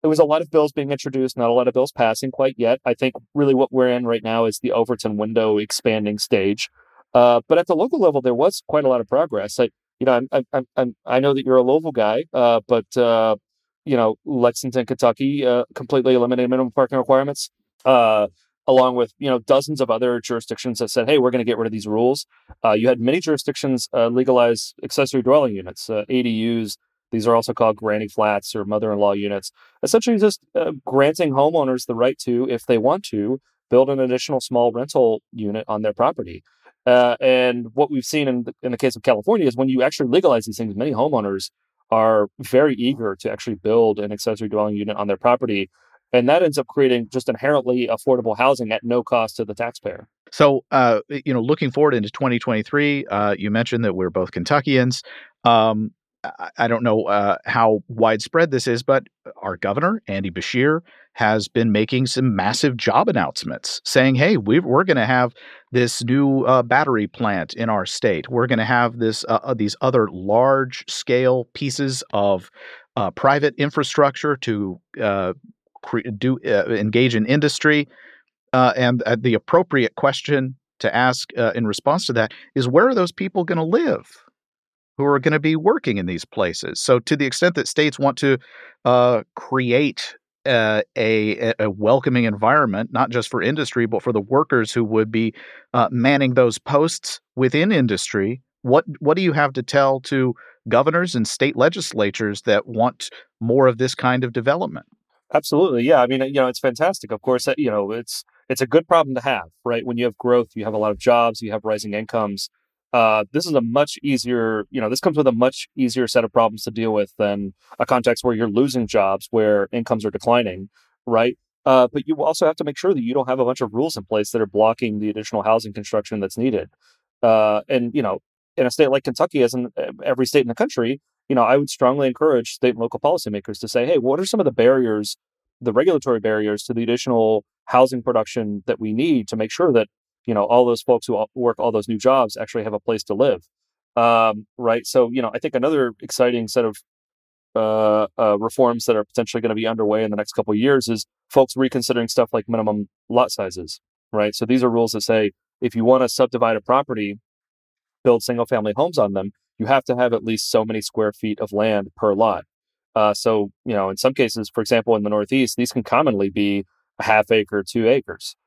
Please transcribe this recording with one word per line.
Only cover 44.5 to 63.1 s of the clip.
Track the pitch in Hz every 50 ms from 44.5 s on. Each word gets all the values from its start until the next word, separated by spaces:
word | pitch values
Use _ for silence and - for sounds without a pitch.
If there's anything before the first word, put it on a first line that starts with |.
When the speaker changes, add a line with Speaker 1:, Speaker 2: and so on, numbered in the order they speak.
| 101 107 104 107 104
Speaker 1:
unit | 101 104 104 104
on | - 104 104
their | 98
property. | - - 123 123 123 131 117 107 98 95 92 _ _ _ _ _ _ _ _
And | - 123 120 127
that | 147 170
ends | 180 165 147
up | 143 127 _
creating | - 143 139 131 123 120 113 104
just | - 131 - -
inherently | 117 113 - 139 147 143 123 127 123 127 120 113
affordable | 113 110 - 139 131 123 113 113 107
housing | 101 123 135 139 - 123 107
at | 110 110 -
no | 117 120 123
cost | 110 - 131 120 113 110 -
to | - 117
the | 101 101
taxpayer. | - 117 120 - - _ 104 90 - - _ _ _ _ _
Speaker 2:
So, | - - 151 143 139 131 - _
uh, | - 135 127 120 113 107 - _
you | 147 139 - 151 131
know, | 123
looking | 113 127 151 - 156 135
forward | 120 139 151 151 131
into | 117 104 104
twenty | - - 143 131 123 120
twenty-three, | - - 117 107 107 - - 143 147 147 143 139 135
uh, | - 101 101 104 104 101
you | 92 95 104
mentioned | 104 113 120 - - 117 117
that | 104 92
we're | 92 92 90
both | - 92 90 87
Kentuckians. | - 92 90 - 151 147 131 151 139 127 123 127 131 - - - - - - _ _ _ _
Um, | 120 117 113 110 113 110 107 110 107 _ _ _ _ _ _
I, | - - - - 87 85 _ -
I | 117 117
don't | 117 113 120
know, | 120 107 113 -
uh, | - 101 104 101 101 95 - _
how | - 127 123 117 110 110 104 - _
widespread | 117 110 120 113 113 107 - - - 165 170 165
this | 135 123 -
is, | 131 117 117
but | 127 - 135 135 107 _ _ _ _ - - -
our | - 95 92
governor, | 87 - 95 101 131 151 180 214 220 _
Andy | - 98 98 98 98
Beshear, | 85 90 87 - - 123 127 147 156 165 170 _ _ _ _ _ _
has | - 117 107 107 107 101 -
been | _ 123 117 113
making | 104 104 110 - - 127 131
some | 123 - 131 131 127 107
massive | 98 95 101 123 - - 143 123
job | 113 - - 117 127 -
announcements | 240